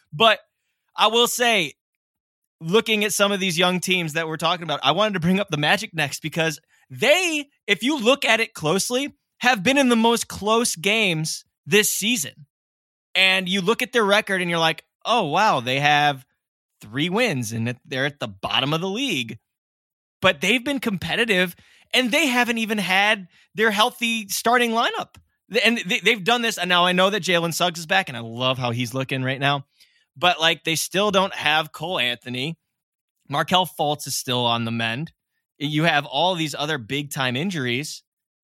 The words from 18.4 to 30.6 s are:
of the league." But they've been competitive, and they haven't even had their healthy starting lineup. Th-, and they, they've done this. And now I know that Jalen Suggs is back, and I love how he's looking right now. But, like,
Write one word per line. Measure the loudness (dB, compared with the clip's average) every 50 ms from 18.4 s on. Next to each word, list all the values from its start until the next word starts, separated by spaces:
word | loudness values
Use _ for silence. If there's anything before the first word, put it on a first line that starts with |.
| -8 -4 -2 -2 0 0 -2
of | -2
the | -4 -4
league." | -4 -4 -4 -4 -4 -6 -6 -8 -12 -16 _ _ _ _ _ _ _ _ _ _ _ _ _ _ _ _
But | 2 2 2 2
they've | 0 0 0 0 0
been | -2 -4 -2
competitive, | -2 -2 -4 -4 -4 -4 -2 -2 0 0 2 0 0 -2 -4 -14 _ _ _ _ _ _ 0
and | 0 0 2
they | 0 0 0
haven't | 2 2 0 0 0 0 -4
even | -2 -2 -2
had | -4 -2 0 2 2 2 2 0 -2 -4 -16 _ _ _ _ _
their | 0 0 0
healthy | 4 2 2 2 2 -2 -4 -4 -2 -4 -6 -6
starting | -8 -2 0 2 2 2 2 2
lineup. | 0 0 0 0 -2 -6 -10 -10 -16 -20 _ _ _ _ _ _
Th-, | -2 2 2
and | 2 2 0
they, | -2 -4 -4 0
they've | 2 0 0 2 0
done | 0 0 2 0
this. | -2 -2 -4
And | -2 2
now | 2 4 4
I | 4
know | 4 4 4 2
that | 2 0 0
Jalen | 0 0 2 0 -2 -2
Suggs | 0 -2 -2 -2 -6
is | -4
back, | 0 0 0 0
and | -2 -8
I | -12
love | -10 -10 -8 -4 -2 -2 -2 -2
how | -2 -4
he's | -2 -2 -4 -4 -4
looking | -6 -4 -4 -4 -4 -4
right | -4 -4 0
now. | 0 0 0 -2 -4 _ _ _ -20 _ _ _ _ _ _
But, | 0 0 0 2 4
like, | 2 2 2 0